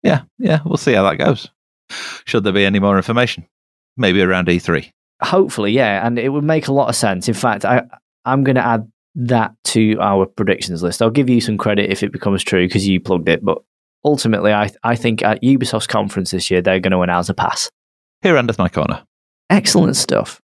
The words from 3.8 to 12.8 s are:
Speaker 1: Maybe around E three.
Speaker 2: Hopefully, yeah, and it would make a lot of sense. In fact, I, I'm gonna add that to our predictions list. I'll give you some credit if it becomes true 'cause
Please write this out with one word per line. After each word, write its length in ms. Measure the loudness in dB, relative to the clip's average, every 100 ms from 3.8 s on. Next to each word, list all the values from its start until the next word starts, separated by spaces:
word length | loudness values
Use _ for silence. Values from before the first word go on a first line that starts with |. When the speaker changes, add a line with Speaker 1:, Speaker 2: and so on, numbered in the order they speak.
| _ -2
Speaker 1:
Maybe 240 | 0 2
around 280 | 2 2 0
E 80 | 0
three. 320 | 0 -2 -4 _ _ _
Speaker 2:
Hopefully, 500 | -2 2 2 0 0
yeah, 320 | 2 2 0 -2
and 100 | -2
it 120 | -2
would 140 | -2
make 240 | 0 -2 0
a 60 |
lot 160 | 0 0
of 60 | 0
sense. 320 | -2 -2 -4
In 60 | -2
fact, 300 | -2 -2 0
I, 180 | 0 0 -20 _ _
I'm 200 | -2 0
gonna 180 | 2 2
add 280 | 2 0 -4 _ _ -8
that 380 | 0 0 0 _ -2
to 320 | 2 2 2
our 260 | 2 2 0
predictions 560 | -2 -2 -2 -4 -4
list. 200 | -4 0
I'll 60 | 0
give 180 | 2 2
you 120 | 2
some 160 | 0 -2
credit 340 | 0 0 0
if 100 | -2
it 100 | -4
becomes 320 | -4 -2 -2
true 240 | 0 0 2
'cause 160 | 0